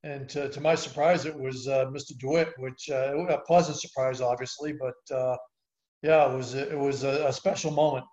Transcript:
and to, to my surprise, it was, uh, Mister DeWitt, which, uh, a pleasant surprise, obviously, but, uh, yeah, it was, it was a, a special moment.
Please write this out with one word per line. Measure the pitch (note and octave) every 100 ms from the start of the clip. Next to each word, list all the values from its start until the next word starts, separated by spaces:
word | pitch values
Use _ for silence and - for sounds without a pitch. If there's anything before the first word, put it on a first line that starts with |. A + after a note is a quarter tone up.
and | D#3 C#3 C3
to, | D3 C#3
to | C#3
my | D#3
surprise, | E3 - D3 D#3 F3
it | D3+
was, | D3+ C3 B2+ B2
uh, | C3+ C3
Mister | C3+ - B2+
DeWitt, | C3 E3 E3 E3
which, | C3 C3 -
uh, | C3+ C3+ C#3+
a | F3+ C#3+ -
pleasant | E3+ E3 C3+
surprise, | E3+ - C3 B2+
obviously, | B2 B2 C3 - D3+
but, | D3+ C3 B2 - C3
uh, | B2+ B2+ - _ _ _ _ _
yeah, | D3 D#3+ C#3+
it | C3
was, | B2+
it | C3 C#3 D3+
was | C#3 C#3
a, | C3+ C#3 D3
a |
special | C3+ F#3+ F#3 D#3+
moment. | D3 D3+ C3+ -